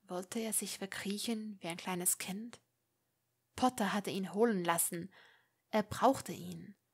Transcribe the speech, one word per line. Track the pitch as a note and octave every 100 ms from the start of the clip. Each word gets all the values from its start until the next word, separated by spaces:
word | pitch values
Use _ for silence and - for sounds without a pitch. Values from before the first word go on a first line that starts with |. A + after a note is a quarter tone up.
Wollte | - F3+ F#3 A#3
er | A3+
sich | G#3+ G3 -
verkriechen | G3 - G3 G#3 A#3 A3+ A3 G3
wie | E3+
ein | E3+
kleines | - F3+ F3+ -
Kind? | - F#3+ A#3 - _ _ _ _ _ _ _ _ _ -
Potter | B3 B3 G3
hatte | G3+ G3
ihn | E3 F#3
holen | F#3 A#3+ G3+
lassen. | E3+ E3+ - E3+ F3+ - - - _ _ _
Er | G#3+
brauchte | G#3 - A3+ C4+ -
ihn. | F3 F3 E3+ F#3 - _